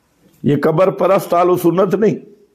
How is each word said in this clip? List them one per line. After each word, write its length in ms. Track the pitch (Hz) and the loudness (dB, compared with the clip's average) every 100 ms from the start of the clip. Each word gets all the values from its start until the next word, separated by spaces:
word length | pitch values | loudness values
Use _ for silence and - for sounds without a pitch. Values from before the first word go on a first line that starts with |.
| _ _ _ _ | _ _ _ _
ये 120 | - 143 | -2 0
कबर 360 | 151 156 - | 0 0 0
परस्त 420 | - 180 190 - | 0 0 0 0
अहलु 240 | 175 175 175 | 0 2 0
सुन्नत 380 | 170 170 208 190 | 0 0 0 0
नहीं, 200 | 214 123 - - _ | 0 -2 -8 -20 _